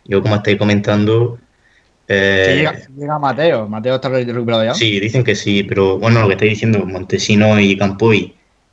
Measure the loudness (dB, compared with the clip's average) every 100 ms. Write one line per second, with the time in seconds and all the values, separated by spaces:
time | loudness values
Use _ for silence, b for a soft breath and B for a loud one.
0 | -4 -2 0 -2 0 0 0 0 0 0
1 | 2 2 0 -6 _ b b b b _
2 | -4 0 2 2 2 2 0 -4 -14 -12
3 | -6 -4 -2 0 0 0 -4 -6 -4 -2
4 | -2 -4 -2 -4 -2 0 0 0 0 0
5 | -2 0 0 0 0 -2 -2 0 0 2
6 | 2 2 2 2 0 0 0 0 -2 -6
7 | -6 -4 0 2 4 4 2 2 -2 0
8 | 2 2 -2 _ _ _ _